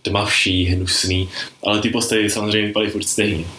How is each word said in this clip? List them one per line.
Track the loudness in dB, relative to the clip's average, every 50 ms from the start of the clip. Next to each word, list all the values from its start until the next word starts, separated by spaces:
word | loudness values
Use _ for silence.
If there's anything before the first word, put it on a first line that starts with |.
tmavší, | _ -2 -2 -2 0 2 0 2 2 2 2 2 2
hnusný, | 2 2 0 0 0 0 0 0 0 0 0 0 -2 -6 -10 -10 -10 -12 -6 -2
ale | 0 0 2
ty | 0 0
postavy | 0 0 0 2 2 2 2 2
samozřejmě | 0 0 0 0 0 0 0
vypadají | 0 0 0 0 0
furt | -2 -4 -4
stejně. | -2 0 0 0 0 0 -2 -4 -8 -10